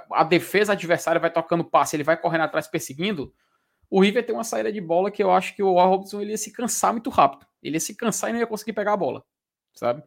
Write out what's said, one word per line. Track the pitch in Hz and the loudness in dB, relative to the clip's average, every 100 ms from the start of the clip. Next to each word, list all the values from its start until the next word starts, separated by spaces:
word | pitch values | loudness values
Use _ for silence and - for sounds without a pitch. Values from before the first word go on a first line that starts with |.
| - | -4
a | 107 | 0
defesa | 160 175 - 190 208 | 4 2 2 0 2
adversária | 196 170 165 - 165 | 0 0 -2 0 0
vai | 165 | 0
tocando | 165 165 170 | -2 0 -2
passe, | - 156 143 156 | 2 2 2 -2
ele | |
vai | 143 165 | 0 0
correndo | 170 160 | 0 -2
atrás | 156 160 - | -2 -4 -4
perseguindo, | 165 - 139 196 170 127 _ _ _ _ _ - | -6 -6 -6 -4 -4 -8 _ _ _ _ _ -2
o | 196 | 4
River | 202 233 233 | 4 4 -2
tem | 226 | -6
uma | |
saída | 226 226 220 | -4 -4 -4
de | 208 | -4
bola | 165 170 202 | -2 0 0
que | 202 | 0
eu | 196 | 2
acho | 185 185 - | 2 0 -2
que | |
o | 190 | 2
Robson | 180 185 190 196 208 | 6 4 4 -2 -10
ele | 208 | -8
ia | 214 | -8
se | - | -8
cansar | - 240 - 190 | -8 -6 -2 -2
muito | 226 262 | -2 -2
rápido. | - 240 - _ _ | 4 4 2 _ _
Ele | 143 156 | -8 -6
ia | |
se | - 208 | -8 -4
cansar | 233 - 214 | -4 -2 -4
e | |
não | 233 | -4
ia | 233 | -4
conseguir | 214 - | -6 -8
pegar | 208 202 | -4 -2
a | 208 | 0
bola, | 143 110 _ _ _ _ _ | -2 -6 _ _ _ _ _
sabe? | - 120 135 | -6 -4 -4